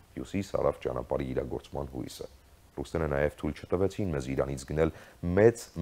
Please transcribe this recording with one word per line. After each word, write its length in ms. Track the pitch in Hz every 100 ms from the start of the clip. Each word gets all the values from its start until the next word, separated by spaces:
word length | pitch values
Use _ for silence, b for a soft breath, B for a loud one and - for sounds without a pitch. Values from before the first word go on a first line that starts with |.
| -
հյուսիս-հարավ 680 | - - 101 - 65 71 -
ճանապարհի 420 | 65 64 62 69 65
իրագործման 540 | 64 65 - - 73 69
հույսը։ 380 | 64 - - - - - - - -
Ռուսները 300 | 71 82 78
նաև 240 | 71 73 -
թույլ 160 | 78 -
չտվեցին 560 | - 90 95 - 98
մեզ 140 | 71 64
Իրանից 320 | 67 67 67 -
գնել 240 | 76 80 B B B 85 92
մեծ, 240 | 113 120 - 85